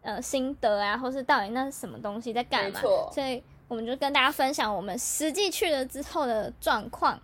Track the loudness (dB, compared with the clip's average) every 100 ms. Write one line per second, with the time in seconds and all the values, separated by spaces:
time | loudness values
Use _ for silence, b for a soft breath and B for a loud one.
0 | -6 -6 -2 -2 -2 0 2 2 2 0
1 | -2 -4 2 2 2 -2 -4 -4 -10 -8
2 | -6 -6 -4 -4 0 0 0 0 2 2
3 | 2 -4 -4 -4 -8 B -10 -6 -4 -2
4 | 2 4 4 4 0 2 0 0 -4 -4
5 | -4 -2 -2 2 0 2 2 2 0 -6
6 | -6 -2 0 0 -2 -4 0 0 -2 0
7 | 0 0